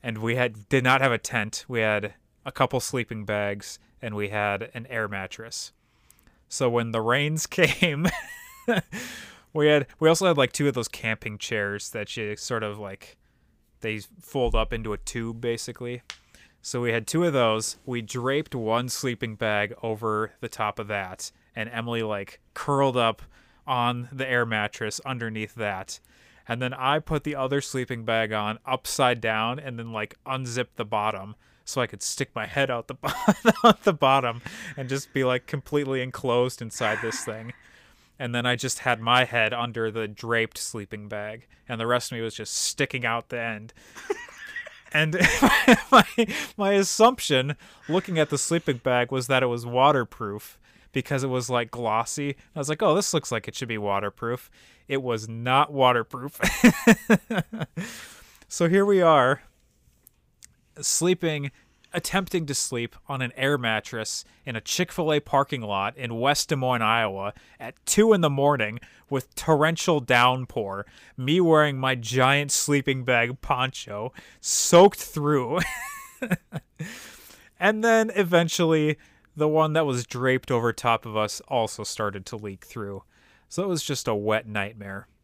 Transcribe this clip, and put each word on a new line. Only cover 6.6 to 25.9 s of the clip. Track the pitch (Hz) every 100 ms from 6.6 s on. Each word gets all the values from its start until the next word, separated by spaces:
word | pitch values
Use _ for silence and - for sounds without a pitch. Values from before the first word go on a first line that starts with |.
| 127
when | 120 117
the | 113
rains | 110 127 147 160 -
<laughs> |
came, | - 156 - 180 147 180 679 - - - - - 208 - 226 247 - - - _
we | 156 151
had, | 151 135 -
we | 160
also | 165 190
had, | 151
like, | 127
two | - 143
of |
those | 127 113
camping | - 113 110 113 104
chairs | - 110 101 104 -
that | 117 104 -
you | 104
sort | 107 - 117
of, | 107 104
like, | 104 98 - - _ _ _ _ _ _
they | 113 107 - -
fold | - 143 120 113
up | 110
into | 113 110
a | 104
tube, | - 123 113 113
basically. | 120 117 - 117 120 123 _ - _ _ - _
So | - 123
we | 120
had | 113 107
two | 160
of | 170
those. | 139 117 110 110 - -
We | 120
draped | 110 127 123 139 160 131
one | 110 117 123
sleeping | - 135 117 117 107
bag | 110 104 104 -
over | 117 110 113 107 107 _
the | 117
top | - 107 101
of | 104
that, | 104 92 92 - _ _
and | - 110
Emily, | 117 117 117
like, | 110 104 98 - _
curled | - - 139 139 127
up | 117 113 - _ _ _ -
on | 127 120 120 120
the | 135 131
air | 123
mattress | 117 110 104 - 107 - 135
underneath | 127 113 110 107
that. | - 104 95 95